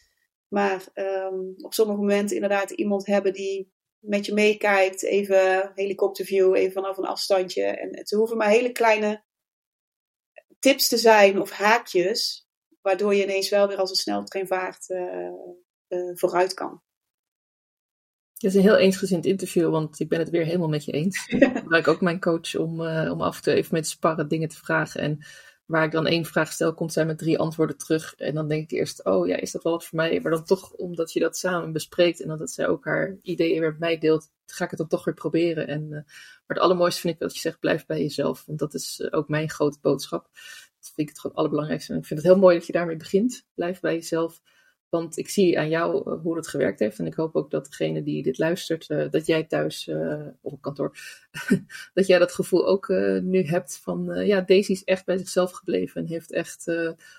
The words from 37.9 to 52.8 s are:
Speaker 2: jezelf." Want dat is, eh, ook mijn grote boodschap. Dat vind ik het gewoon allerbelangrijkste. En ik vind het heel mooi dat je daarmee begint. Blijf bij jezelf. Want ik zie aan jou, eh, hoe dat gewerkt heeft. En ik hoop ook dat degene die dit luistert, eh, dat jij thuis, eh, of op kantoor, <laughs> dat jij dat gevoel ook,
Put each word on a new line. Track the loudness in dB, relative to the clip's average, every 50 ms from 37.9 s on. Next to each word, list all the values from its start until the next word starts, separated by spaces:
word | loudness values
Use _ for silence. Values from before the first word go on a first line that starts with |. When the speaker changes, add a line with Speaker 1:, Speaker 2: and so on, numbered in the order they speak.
| -4 -2
Speaker 2:
jezelf." | -2 -2 -2 -2 -2 -2 -2 -4 -10
Want | -12 -6 -6
dat | -6 -6 -6
is, | -8 -8 -8 -8 -8
eh, | -6 -2 -2 -2
ook | -2 -2
mijn | -2 -4 -2 -4
grote | -2 0 0 -2 -2 _
boodschap. | 0 0 0 0 -2 -8 -8 -8 _ _ _ -20 -20 -20 -20 -20 -20 _ _ _
Dat | -20 -16 -6
vind | -6
ik | -6 -6
het | -8 -10
gewoon | -12 -8 -4
allerbelangrijkste. | -2 -2 0 0 -2 -2 -2 -6 -6 -6 -6
En | -8 -8
ik | -6
vind | -6 -6 0
het | 6 6
heel | 8 10
mooi | 10 8 6
dat | 6 0
je | -2
daarmee | -2 -2 -2 -2 -6
begint. | -8 -6 0 0 2 2 2 -2 -4 _ _ _
Blijf | -6 -4 -4 -4 -4
bij | -2 -2 -2
jezelf. | -2 -4 -2 -2 -2 -2 -4 -6 -14 _ _ _ _ _ _ _ _ _ -4
Want | -4 -4 -4 -4 -8 -10
ik | -8 -2
zie | 2 4 4 6 4 2
aan | 0 0
jou, | 0 0 0 0 0 -2 -2 -4
eh, | -6 -4
hoe | -4 -4 -4
dat | -4 -6 -6
gewerkt | -2 0 0 0 0 -2
heeft. | -4 -4 -2 -6
En | -8
ik | -6 -4
hoop | -4 -4 -2 -2
ook | -4 -4 -2
dat | -4 -6 -6
degene | -8 -6 -4 -4 -2 -2 -4
die | -4 -4 -4 -2
dit | -2 -4 -2 0
luistert, | 0 -2 -2 -4 -4 -6 -6 -6 -4 -6
eh, | -4 -4 -2 -2
dat | -2 -2 0
jij | 2 0 0 0
thuis, | -2 -2 -2 -2 -2 -6 -8 -10 -8
eh, | -6 -4 -4 -4 -6 -8 -8 -14 -16 _
of | -12 -12
op | -12 -10
kantoor, | -10 -12 -6 -6 -6 -6 _ -12 -18 -18 -20 -20 _ _
<laughs> | -16 -12 0 2 2 2 2 _ -18 -18 -18 -4 0
dat | 0 4
jij | 6 6 6
dat | 6 2
gevoel | 2 -6 -2 0 2 2 4
ook, | 4 2 0